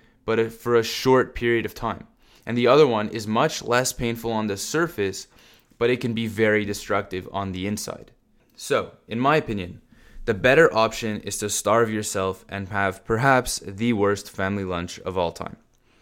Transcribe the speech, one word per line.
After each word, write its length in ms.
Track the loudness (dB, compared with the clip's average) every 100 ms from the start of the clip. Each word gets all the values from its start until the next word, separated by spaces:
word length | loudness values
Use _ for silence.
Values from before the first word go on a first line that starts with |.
| _ _
but 260 | -2 0 0
for 260 | -2 2 2
a 60 |
short 520 | 2 0 4 4 4
period 320 | -2 0 0 -2
of 80 |
time. 320 | -6 -8 -8 -14 _ _ _ -4
And 100 | 2
the 100 | 6
other 200 | 8 6
one 240 | 4 -2
is 160 | -6 -2
much 360 | 0 0 -2
less 300 | 0 2 0
painful 400 | -4 -6 -4 -4
on 140 | -2 -2
the 100 | -4
surface, 680 | -4 -2 -2 -2 -4 -4 -14 _ -20 _ _ _
but 140 | 0
it 100 | 0
can 140 | -2
be 120 | -2 -4
very 380 | 2 4 4
destructive 640 | 0 -6 -2 -4 -2 -10 -8
on 220 | -8 -6
the 140 | -4 -4
inside. 440 | -4 -8 -12 -18 _ _ _ _ -18
So, 360 | -2 -2 -2 -14 -8
in 140 | -2
my 160 | 2 2
opinion, 460 | 0 -6 -8 -14 _ _ -20 -8
the 100 | -6
better 400 | 0 4 6 6
option 460 | 4 0 0 -6 -6
is 180 | -8 -6
to 120 | -4
starve 400 | -2 2 4 4
yourself 540 | 0 -4 -2 -2 -4 -10
and 220 | -10 -6
have 340 | -2 -2 -4
perhaps 560 | -4 0 4 4 2 -8
the 320 | -8 -2 0
worst 380 | 2 2 0 -6
family 340 | -4 -2 -2
lunch 340 | -4 -6 -6 -8
of 160 | -6 -2
all 140 | -2
time. 280 | -4 -12 -14 _ _ _ _